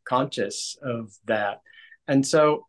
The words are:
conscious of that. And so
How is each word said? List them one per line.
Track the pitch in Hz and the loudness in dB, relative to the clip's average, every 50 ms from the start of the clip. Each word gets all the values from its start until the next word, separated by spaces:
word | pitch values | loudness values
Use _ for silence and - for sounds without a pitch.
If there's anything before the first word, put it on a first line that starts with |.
| _ | _
conscious | - 127 127 139 135 - 123 101 98 - - - - - - | -2 0 0 0 -2 -2 -4 -4 -4 -6 -8 -10 -10 -12 -10
of | 147 127 117 117 113 104 - _ _ | -8 -6 -6 -6 -8 -12 -16 _ _
that. | - 110 107 104 101 101 - _ _ - - - - - _ _ | -2 -2 0 0 -2 -4 -8 _ _ -20 -20 -20 -20 -20 _ _
And | - 139 135 135 | 0 2 2 2
so | - - 156 151 151 151 151 - | 4 4 4 4 4 4 0 -4